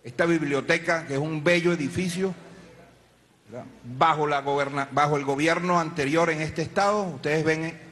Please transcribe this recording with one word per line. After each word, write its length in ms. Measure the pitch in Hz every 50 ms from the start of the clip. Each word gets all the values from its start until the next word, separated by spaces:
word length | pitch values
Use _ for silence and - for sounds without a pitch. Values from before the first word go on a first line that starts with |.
| _
Esta 200 | 123 - - 170
biblioteca, 800 | 170 170 160 151 143 139 135 135 165 165 165 165 175 170 165 160
que 100 | 127 139
es 40 | 135
un 240 | 147 156 160 156 143
bello 300 | 175 175 175 170 175 175
edificio, 600 | 170 143 135 - 180 185 180 175 185 190 190 180 - - - - - - - - - - - - _ _ _ _ _ _ _ _ _ _ -
¿verdad?, 160 | 113 123 - - - - - 117 123
bajo 280 | 131 165 160 151 151 151
la 160 | 147 147 139
goberna-, 460 | 135 143 139 143 143 139 139 143 135 135 127
bajo 240 | 147 147 147 151
el 80 | 143 139
gobierno 560 | 139 139 139 151 165 170 175 170 180 175 175
anterior 480 | 165 156 170 151 139 139 147 165 170 165
en 120 | 160 151
este 200 | 156 151 - 170
estado, 420 | 160 113 - 202 196 202 208 208 196
ustedes 400 | 180 147 131 139 147 151 160 151
ven 340 | 160 160 156 160 160 160 - - -